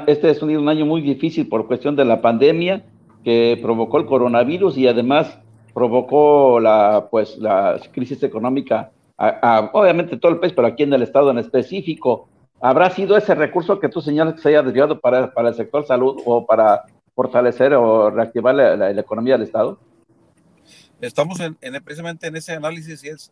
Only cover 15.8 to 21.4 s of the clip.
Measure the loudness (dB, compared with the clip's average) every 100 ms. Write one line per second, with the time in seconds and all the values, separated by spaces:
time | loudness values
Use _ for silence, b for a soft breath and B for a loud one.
15.8 | -2 0 0 -2 -2 -2 2 2 4 2
16.8 | -2 _ _ -6 -2 0 0 2 2 4
17.8 | 4 4 2 0 -4 -2 0 2 2 2
18.8 | -2 -4 -6 -6 0 0 -2 -4 -4 -6
19.8 | _ _ _ _ _ _ _ _ b b
20.8 | b _ -10 -4 -6 -6